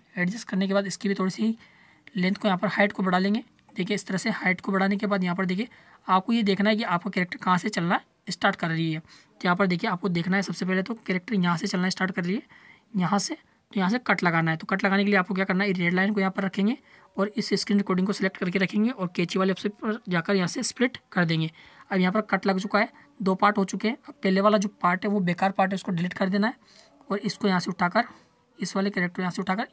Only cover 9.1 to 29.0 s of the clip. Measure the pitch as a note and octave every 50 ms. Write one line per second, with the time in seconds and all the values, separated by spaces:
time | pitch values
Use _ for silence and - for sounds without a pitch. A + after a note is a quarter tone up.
9.1 | - - - _ _ - - F#3 G3+ F#3+ G3+ F#3+ F3 E3 - A3+ - - - G3
10.1 | F3 E3+ E3 F#3 F#3 G3+ F#3+ - F3 - F#3 F3+ F#3 F#3 F#3 - A3+ - - -
11.1 | F#3 F#3 - - A#3+ G3 F3+ F3 F3 E3 - G3 - F#3 F3+ F#3 F3+ - F#3+ F#3
12.1 | F3+ - F3 F3 F#3+ C4 - - - - - - - _ _ _ - G3 F3+ D#3
13.1 | G#3 G3+ G3 - D4+ - _ _ _ _ _ _ - G#3 F#3 F3+ A3+ B3 - -
14.1 | G3+ F3+ F#3+ F3 E3 E3 E3 E3 D#3+ D#3+ - - G3 F#3+ - G3 F#3+ G3 G3+ G3+
15.1 | G3+ F#3+ F3+ - G3 F#3 G3 G3 F#3 F#3 G3+ G#3 F#3+ F3+ F3 F3 F3+ F#3 F#3+ G3+
16.1 | G#3+ G3+ F#3+ F#3+ F#3 - G3 F#3+ - G3+ G3 G#3 C4 - _ _ - - - _
17.1 | - - G3 G#3+ - A#3+ - - G#3 F#3 - - G3+ G3+ G3+ - F#3 F3+ F#3 G3+
18.1 | G3 - G3+ F#3+ - - G3 F3+ F3 G3 F#3+ F3+ - G#3 G#3+ A#3+ C4 - F#3 E3+
19.1 | - - F3 E3+ - F#3+ F#3+ F#3+ F#3+ - - G#3 G#3 - D#4+ G#3+ G#3+ A#3+ - F#3+
20.1 | F3 E3+ D#3+ - G3+ F#3+ F3+ E3+ - C4 B3 - - - A#3+ C4 - - _ -
21.1 | - F#3 F3 E3 E3 D#3+ D#3+ D#3+ - - - - - - - - G3+ F#3+ F#3 F#3
22.1 | F#3 A3 G#3+ - - F#3 - G3 F#3+ F#3 F#3+ G3+ - G3+ A3 B3 - - - _
23.1 | _ - F#3+ F#3+ F#3+ F#3 - G3+ G#3 G#3 G3 F#3+ - F#3+ - G#3+ B3+ - - -
24.1 | - _ - G3 F#3+ F#3+ G3 G#3+ G#3 G#3+ G3 G#3 - - - F3 F3+ F#3 - G#3
25.1 | G3+ G#3 F#3 F3 F3 - G3 G3 F#3+ - F#3+ F#3+ G3 F#3 - - F#3 E3 F3 F3+
26.1 | - - G3+ F#3+ F#3+ G3+ G#3 A#3 C#4 - _ _ - - - _ _ - - -
27.1 | G3 G#3 - G#3 - - - G3+ F#3 F3+ - A3+ F#3 - F#3 F3 - A3 A#3+ -
28.1 | - - _ _ _ _ _ _ _ - G3 F3+ - G3 G3 G3+ G3+ F#3+